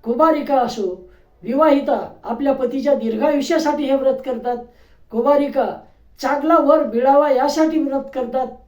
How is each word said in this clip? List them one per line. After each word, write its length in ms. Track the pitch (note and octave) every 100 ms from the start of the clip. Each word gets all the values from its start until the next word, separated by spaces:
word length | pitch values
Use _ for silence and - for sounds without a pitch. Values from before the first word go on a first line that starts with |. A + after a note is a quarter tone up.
कुमारिका 560 | A3+ B3 D#4+ D4+ C#4 C4+
असो, 260 | A#3 - F#3+ F3+ - _ _ _
विवाहिता 560 | F#3+ C4+ D#4 C#4 - C#4 - -
आपल्या 280 | - A#3 C#4
पतीच्या 420 | - B3 C4+ C#4+
दीर्घायुष्यासाठी 920 | A3+ A3 G#3+ D4 D4 - E4 D4 D4
हे 120 | C4+ C4+
व्रत 220 | C4 B3+
करतात, 320 | C4+ A#3 A#3+ A#3+ - _ _ _ _
कुमारिका 540 | A3 C4 C#4+ C#4+ C4 A3+ - - _ _ _
चांगला 360 | C4+ C#4+ D4+ E4
वर 260 | C#4 D#4+ C4+
मिळावा 440 | A3+ C4 C#4+ D4
यासाठी 480 | B3+ B3+ D#4 D#4 D#4
व्रत 320 | C4+ C4+ C4+
करतात 340 | C4 A#3 B3+ B3 -